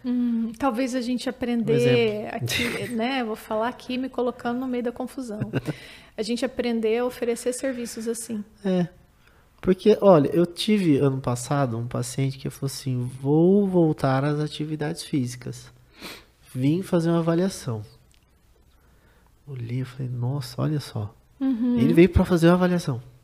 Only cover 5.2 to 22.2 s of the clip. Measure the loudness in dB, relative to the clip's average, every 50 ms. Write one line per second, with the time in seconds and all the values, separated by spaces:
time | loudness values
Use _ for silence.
5.2 | -10 -10 -8 -8 -8 -4 -4 -6 -6 -6 -10 -10 -14 -20 -20 -20 -20 -16 _ -8
6.2 | -4 -4 -2 -2 -4 -4 -4 -4 -2 -2 -2 0 0 0 0 0 0 -2 -4 -4
7.2 | -4 -4 -4 -2 -4 -4 -4 -2 -4 -4 -4 -6 -8 -10 -10 -8 -6 -6 -6 -6
8.2 | -8 -8 -8 -8 -8 -10 -18 _ -2 0 2 2 0 -2 -4 -20 -20 _ _ _
9.2 | _ _ _ _ _ _ _ _ 0 0 0 4 4 4 4 6 8 8 8 8
10.2 | 6 4 2 2 2 2 -2 -6 0 2 2 4 4 4 4 4 4 2 0 0
11.2 | -2 -2 -4 -4 -2 -2 0 0 0 0 -2 -4 -6 -4 -4 -6 -6 -4 -4 -2
12.2 | -2 -2 -4 -6 -10 -10 -8 -6 -8 -8 -8 -6 -6 -4 -4 -2 -4 -6 -8 -6
13.2 | 0 2 4 6 6 6 6 4 4 4 4 4 4 4 2 0 0 2 2 2
14.2 | 0 0 0 -2 -4 -4 -6 -8 -8 -6 -6 -6 -4 -6 -6 -8 -8 -4 -2 -2
15.2 | -2 -2 -6 -10 -12 -12 -12 -12 -16 -20 -20 _ _ _ _ -18 -16 -16 -16 -18
16.2 | -20 _ _ _ _ _ -6 0 0 2 2 0 0 0 0 2 2 4 2 2
17.2 | 2 2 2 2 0 -2 -4 -6 -8 -6 -6 -6 -8 -14 -18 _ _ _ _ _
18.2 | _ _ _ _ _ _ _ _ _ _ _ _ _ _ _ _ _ _ _ _
19.2 | _ _ _ _ _ -14 -12 -10 -8 -6 -4 -6 -6 -6 -8 -10 -8 -8 -6 -4
20.2 | -4 -2 -2 -4 -6 -8 -4 -4 -2 -2 -2 -4 -6 -6 -8 -8 -8 -8 -10 _
21.2 | _ _ _ _ -2 -2 0 0 0 2 2 4 4 6 8 8 8 8 6 4